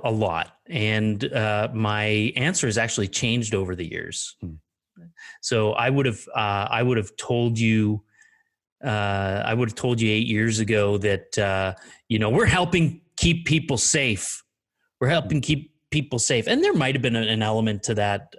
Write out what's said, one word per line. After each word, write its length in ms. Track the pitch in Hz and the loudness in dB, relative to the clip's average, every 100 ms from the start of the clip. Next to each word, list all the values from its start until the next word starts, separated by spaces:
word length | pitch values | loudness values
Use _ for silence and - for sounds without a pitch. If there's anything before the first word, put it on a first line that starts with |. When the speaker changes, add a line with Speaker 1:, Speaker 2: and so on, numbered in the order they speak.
| 123 | 0
Speaker 1:
a 40 | |
lot. 460 | 110 101 82 - _ - | 0 0 -2 -6 _ -8
And, 580 | 147 107 107 107 104 - | -2 0 2 0 0 -2
uh, 360 | 127 107 104 110 | -2 0 0 -2
my 580 | 113 107 104 107 107 107 - | -2 0 0 0 2 0 0
answer 320 | 147 190 127 | 0 0 0
has 100 | 110 | 0
actually 300 | 113 - 98 | 0 -2 -2
changed 460 | - 117 120 107 104 | -2 0 0 0 -2
over 200 | 92 90 | -2 -6
the 100 | 82 | -8
years. 460 | 82 82 - - - | -8 -10 -10 -12 -10
Speaker 2:
Hmm. 120 | 87 78 _ _ _ - 170 - - - | -12 -12 _ _ _ -20 -20 -20 -20 -10
Speaker 1:
So 320 | - 113 107 | -2 0 0
I 160 | 113 123 | 0 0
would 160 | 139 131 | 2 0
have, 140 | 107 - 123 | -2 -6 -4
uh, 320 | 104 101 110 | 0 0 0
I 140 | 113 | 0
would 140 | 123 117 | 2 0
have 180 | 101 - | -2 -6
told 400 | - 120 120 113 | -2 0 0 2
you, 440 | 113 110 104 104 - _ _ _ _ _ _ _ | 2 2 2 -2 -6 _ _ _ _ _ _ _
uh, 580 | 139 107 101 98 98 101 110 | -4 -2 -2 -2 -2 -2 0
I 80 | |
would 160 | 113 117 | 0 -2
have 60 | - | -2
told 240 | 127 117 | -2 0
you 120 | 110 | 2
eight 160 | 107 120 | 0 0
years 320 | 107 113 110 | 0 0 0
ago 380 | 110 107 101 104 | 0 2 2 2
that, 380 | 101 98 - - | 0 -2 -2 -2
uh, 360 | 98 95 95 95 - - - | 0 0 -2 -4 -14 -12 -2
you 100 | 107 | 0
know, 100 | 107 | 2
we're 160 | 151 226 | 2 4
helping 560 | 185 175 180 165 - _ - | 2 2 2 2 -2 _ 0
keep 280 | 170 170 - | 2 2 2
people 320 | 160 165 123 | 0 0 0
safe. 640 | - 151 131 101 - - - _ _ _ _ - | 2 2 0 -2 -6 -10 -16 _ _ _ _ -2
We're 100 | 127 | 0
helping 320 | 165 - 151 | 0 0 0
keep 320 | - 147 - _ - | 0 -2 -4 _ -4
people 300 | 147 135 120 | -2 -2 -2
safe. 280 | - 123 110 | 2 2 2
And 160 | 254 | 2
there 100 | 403 | 2
might 200 | 208 135 135 | 2 2 0
have 60 | |
been 140 | 123 113 | 0 0
an, 120 | 110 | 0
an 140 | 110 | 0
element 400 | 107 110 110 101 | 0 2 0 0
to 100 | - 104 | -2 0
that, 380 | 101 101 - | 0 0 -6